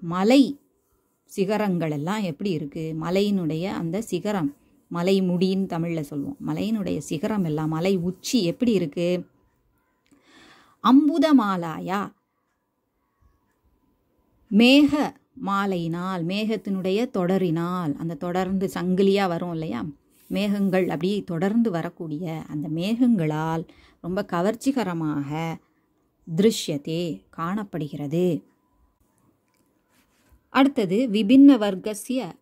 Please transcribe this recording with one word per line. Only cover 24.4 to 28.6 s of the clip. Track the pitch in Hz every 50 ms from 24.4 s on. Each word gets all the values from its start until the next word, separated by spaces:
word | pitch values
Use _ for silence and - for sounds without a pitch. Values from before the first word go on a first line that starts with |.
| 175 208 226 233 - 269 277 262 214 185 175 165 160 151 147 143 143 139 151 160 165 165 165 160 - _ _ _ _ _ _ _ _ _ _ _ _ -
திருஷ்யத்தே, | 160 160 196 226 220 - - - 156 143 - 160 160 170 175 165 - 196 - _
காணப்படுகிறது. | _ - 165 170 196 220 202 - - 190 160 147 - 147 147 143 151 170 180 180 160 143 - _ _ _